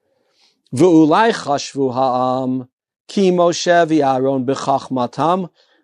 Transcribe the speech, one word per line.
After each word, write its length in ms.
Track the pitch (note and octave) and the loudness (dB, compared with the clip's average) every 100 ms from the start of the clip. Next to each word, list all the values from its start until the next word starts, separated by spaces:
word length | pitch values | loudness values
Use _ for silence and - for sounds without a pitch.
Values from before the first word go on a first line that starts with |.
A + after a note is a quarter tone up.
| _ _ _ _ _ _ - | _ _ _ _ _ _ -10
V'ulai 580 | B2+ F3+ D#3+ D#3 F3 A3+ | 2 4 6 4 4 2
chashvu 600 | - C#3 C#3 - C3+ C3+ | -2 -4 -6 -4 -4 -4
ha'am 760 | B2 C3 B2 B2+ B2+ C3 C3 B2 _ _ _ - | -2 -2 0 -2 -2 -4 -6 -8 _ _ _ -8
ki 240 | - F#3+ | 0 0
Moshe 560 | F3+ F3 D#3+ F3 E3+ E3 | 2 2 0 0 2 2
v'Aaron 580 | D#3 C#3 C3 C3 C3+ B2+ | 2 0 0 0 -2 -2
b'chachmatam 1040 | C3+ - C3+ - C3 A#2+ - D3+ F#3 F3 _ _ _ | -4 -2 -4 -2 -6 -4 -2 -2 -2 -4 _ _ _